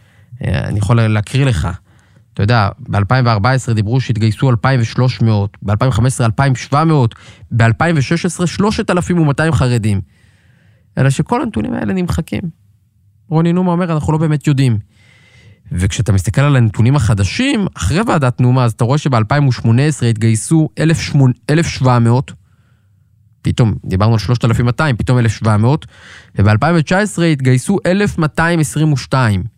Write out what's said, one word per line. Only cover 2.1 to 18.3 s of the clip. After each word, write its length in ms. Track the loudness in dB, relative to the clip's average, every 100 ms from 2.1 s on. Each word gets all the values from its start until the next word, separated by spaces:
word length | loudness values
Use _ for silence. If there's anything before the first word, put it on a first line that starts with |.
| _ _
אתה 80 | -4
יודע, 260 | 0 2 0 -4
באלפיים 480 | -6 -2 0 2 2
וארבע 240 | 2 0
עשרה 240 | 0 0
דיברו 260 | -2 0 -2
שהתגייסו 500 | -2 0 -2 0 0
אלפיים 300 | 0 0 0
ושלוש 400 | 0 0 -2 0
מאות, 360 | 0 0 -2 -6
באלפיים 260 | -4 0 0
וחמש 240 | 0 0
עשרה 140 | 0 -2
אלפיים 300 | 0 0 -2
שבע 280 | -2 0
מאות, 300 | 2 2 0 -4 -20 -20 -6
באלפיים 440 | 0 2 2 0 0
ושש 280 | 0 -2 -4
עשרה 200 | -2 -4
שלושת 440 | 0 -2 0 -2
אלפים 280 | -2 0 0
ומאתיים 340 | 0 2 0
חרדים. 480 | 2 0 0 0 -2 -4 _ _ _ _ _ _ _ _ -2
אלא 120 | 0
שכל 320 | 0 -2 -4
הנתונים 300 | -4 -6 -6
האלה 180 | -4 -4
נמחקים. 480 | -4 -4 -4 -6 -6 -8 -12 _ _ _ _ _ _ -4
רוני 240 | 0 0
נומה 200 | 0 0
אומר, 200 | -2 -2
"אנחנו 200 | -2 -2
לא 60 | 0
באמת 280 | 0 -2 0
יודעים." 320 | 0 2 0 -4 _ _ _ _ -20 -20 -20 -10
וכשאתה 400 | -4 -2 -2 0
מסתכל 280 | 0 0 0
על 160 | 2 2
הנתונים 400 | 2 2 2 2
החדשים, 680 | 0 0 -2 -2 -2 -2 -4
אחרי 260 | -6 -4 -2 0
ועדת 340 | 0 0